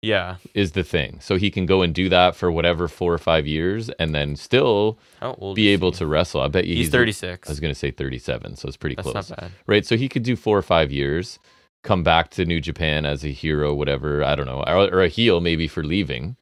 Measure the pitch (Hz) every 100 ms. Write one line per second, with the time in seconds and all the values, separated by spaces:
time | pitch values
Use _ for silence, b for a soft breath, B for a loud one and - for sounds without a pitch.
0 | 107 104 90 92 - - 98 95 87 87
1 | 62 - - 95 101 - 90 95 90 80
2 | 92 90 90 87 90 82 85 85 87 -
3 | 87 85 - 82 73 76 87 104 113 -
4 | 82 76 73 71 - 123 127 104 107 110
5 | b b 127 131 98 98 104 98 90 90
6 | 82 78 90 76 67 82 87 85 82 95
7 | 117 104 92 90 - 73 78 71 71 65
8 | 69 64 - 60 50 58 67 67 78 65
9 | 95 101 92 - 87 92 - 107 - 117
10 | 135 131 120 120 - 104 - 85 78 69
11 | 69 78 110 - b b b _ - 95
12 | 82 82 85 - 85 85 78 78 82 76
13 | 76 73 76 69 78 76 73 73 71 69
14 | 73 73 69 71 67 65 - 87 98 92
15 | 90 80 117 87 85 82 80 - 76 90
16 | 80 62 76 127